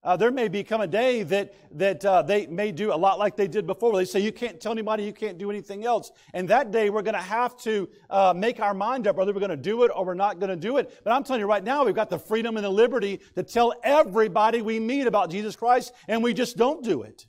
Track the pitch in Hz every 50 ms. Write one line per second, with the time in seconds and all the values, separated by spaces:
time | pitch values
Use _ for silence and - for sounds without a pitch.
0 | _ 165 180 175 202 240 254 269 240 220 160 202 196 - 220 220 214 175 151 208
1 | 240 262 247 233 202 147 170 202 202 - - _ - - - 147 180 196 190 143
2 | - 202 190 180 156 147 202 208 196 127 160 175 208 214 196 143 208 214 175 156
3 | 175 196 190 170 208 208 - - 202 190 151 214 196 160 190 185 - 240 214 190
4 | 185 185 - 208 196 220 208 - 240 240 175 165 - 214 226 226 220 208 214 214
5 | 208 208 196 - 220 214 185 165 196 202 208 208 190 - 202 196 214 240 240 208
6 | - - _ _ _ _ - 180 185 165 202 247 285 214 190 226 220 208 202 214
7 | 202 220 214 190 175 180 208 226 247 240 240 - - 226 220 208 185 - - -
8 | _ _ - 196 196 185 175 175 196 233 226 - 220 202 202 190 196 220 262 269
9 | 220 202 185 - 190 202 202 196 190 196 170 143 127 180 214 233 247 233 - -
10 | 185 180 180 175 190 - 190 170 190 190 190 170 151 214 262 285 208 - - -
11 | _ 202 233 269 254 - 262 240 208 196 214 202 185 202 214 - 277 226 185 202
12 | 214 208 180 160 - - 214 226 226 233 226 220 202 202 190 202 226 247 226 247
13 | 196 202 196 175 - - _ - 180 - - 233 240 233 240 240 - 226 277 302
14 | 302 202 180 226 220 214 165 220 208 226 220 240 220 214 226 226 220 220 262 277
15 | 277 233 190 180 185 170 160 196 214 214 - - - 233 247 254 - - - _
16 | - - 208 226 226 240 226 175 247 - - 160 226 254 311 349 262 233 180 127
17 | 104 - - _ -